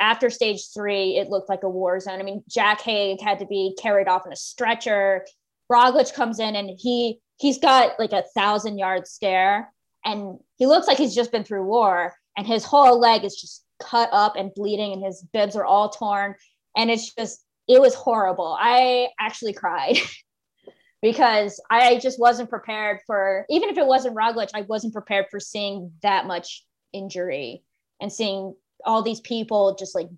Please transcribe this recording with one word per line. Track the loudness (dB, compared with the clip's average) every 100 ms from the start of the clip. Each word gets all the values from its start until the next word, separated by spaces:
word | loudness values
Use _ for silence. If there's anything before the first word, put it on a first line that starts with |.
after | 0 2 0
stage | 0 -2 -2 -10
three, | -8 -4 -2 0 -2
it | -2
looked | -4 -4
like | -4
a | -4
war | -4 -2 -2
zone. | -6 -10
I |
mean, | -10 -12 -8
Jack | 0 2 0
Haig | -2 -2 -2 -2
had | -4 -4
to | -4
be | -4 -4 -4
carried | 0 2 2
off | 0
in | -2
a | -12
stretcher. | -16 -4 -2 -2 0 0 2 0 -4 _ _ _ 2
Roglic | 4 6 4 2
comes | 0 -4 -2
in | -4 -4
and | -8 -6
he, | -2 0 -2 -6 _ _
he's | -2 0
got, | 4 4 4 0
like, | -2
a | -2 -4
thousand | -2 0 0 -4 -6
yard | -4 -4 -6
stare, | -6 -2 2 2 0 -4 _ _ _ -8
and | -8 -10 -14 _ _
he | 4
looks | 4 4
like | 2
he's | 2
just | 0 -2
been | -4
through | -6 -6
war, | -2 2 2 2 -2 -8 _ -12
and | -4
his | -4
whole | 2 6 8 8
leg | 6 4
is | 0 -10
just | -16 -20 _ _
cut | -4 0 2
up | 2 2 0
and | -8
bleeding, | -8 -6 -4 -6
and | -6
his | -10 -10 -6
bibs | -2 -2
are | -2 2
all | 2 2
torn. | -2 -4 -2 -4 -8 _ _ _
And | -2 0
it's | 0 -4
just, | -10 -10 -12 _ _ 6
it | 8
was | 8
horrible. | 6 0 0 0 -2 -4 0
I | 2 4 4 2 -2 -4
actually | -6 -6 -8
cried | -6 -4 -2 0 0 -2 -10 _ _ _
<laughs> | _ -20 _ _ _
because | 0 4 4 4 0 -6 0
I | 4 4 4
just | 0 2
wasn't | 4 4 -2
prepared | -10 -8 -6 -4 -4 -4
for, | -2 0 -2 -2
even | -2 0
if | 0
it | 2
wasn't | 2 2 -2
Roglic, | -2 -2 -6
I | -8
wasn't | -6 -6 -6
prepared | -10 -4 -4 -4
for | -8
seeing | -10 -8 -8 -8 -12 -6
that | 0 0 -2
much | -6 -8 -16 _ _ _
injury | -14 -12 -8 -6 -6 -8 -14 _ _ _ _
and | -12
seeing | -6 -6 -4 -8 -14 _ _ -2
all | -2
these | -2 -6
people | -8 -8 -2 0 2 0
just, | -6
like, | -8 -8